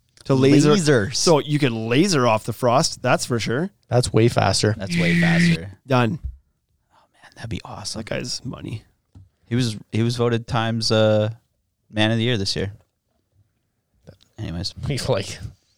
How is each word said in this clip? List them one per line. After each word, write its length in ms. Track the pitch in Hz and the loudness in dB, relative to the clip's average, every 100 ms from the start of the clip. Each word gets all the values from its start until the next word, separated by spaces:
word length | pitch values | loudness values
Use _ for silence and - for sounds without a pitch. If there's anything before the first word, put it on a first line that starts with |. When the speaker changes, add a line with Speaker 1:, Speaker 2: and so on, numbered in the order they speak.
| _ _ - | _ _ -2
Speaker 1:
to 80 | |
laser. 380 | 135 135 147 147 | 2 6 6 6
Speaker 2:
Lasers. 420 | 202 147 131 95 - | 4 4 2 2 -2
Speaker 1:
So 240 | - 151 | 2 2
you 200 | 135 147 | 2 0
can 280 | 139 113 113 | 0 -2 0
laser 380 | 123 196 156 123 | 2 2 2 2
off 200 | 110 - | 2 -2
the 80 | |
frost. 480 | 110 123 123 165 - | -2 2 2 0 -4
That's 240 | 123 139 - | -2 -2 0
for 140 | 120 | -4
sure. 300 | 98 120 185 - _ | -2 -4 -4 -10 _
Speaker 3:
That's 220 | 120 - | 0 2
way 160 | 113 117 | 2 4
faster. 460 | 120 104 95 107 107 | 4 0 2 0 -2
Speaker 2:
That's 200 | 196 170 | -4 -2
way 220 | 170 170 | 0 2
faster. 560 | 170 170 170 165 101 - - | 2 2 2 0 -4 -16 -4
Speaker 1:
Done. 340 | 131 120 147 - - _ _ _ _ _ | 0 0 -2 -10 -14 _ _ _ _ _
Speaker 2:
Oh, 40 | _ _ | _ _
man, 180 | _ - - | _ -20 -16
that'd 140 | 117 | -10
be 120 | - | -10
awesome. 360 | - - 104 - | -10 -14 -12 -12
Speaker 1:
That 100 | 113 | -8
guy's 340 | 131 123 - | -8 -8 -10
money. 400 | 135 - - 113 - _ _ - - _ _ | -10 -12 -12 -12 -14 _ _ -20 -20 _ _
Speaker 2:
He 100 | 120 | -2
was, 220 | 123 104 - | -2 -6 -6
he 100 | 107 | -2
was 140 | 117 120 | -2 0
voted 280 | 120 117 117 | 0 -2 -2
Time's, 460 | 123 113 113 110 | -2 -2 -2 0
uh, 380 | 110 107 107 107 110 _ _ _ _ _ | 2 4 4 0 -4 _ _ _ _ _
Man 220 | 107 107 | -2 0
of 60 | 113 | 0
the 60 | |
Year 140 | 113 120 | 0 -2
this 180 | 98 - | -2 -4
year. 180 | 95 104 _ _ _ _ _ _ _ _ _ _ _ _ - - _ - | -6 -10 _ _ _ _ _ _ _ _ _ _ _ _ -20 -20 _ -14
Anyways. 360 | - 85 92 - | -10 -8 -8 -8
Speaker 3:
<laughs> 80 | - | -8
He's 200 | 139 - | -6 -2
like, 300 | 117 - - - - _ | -2 -4 -12 -16 -18 _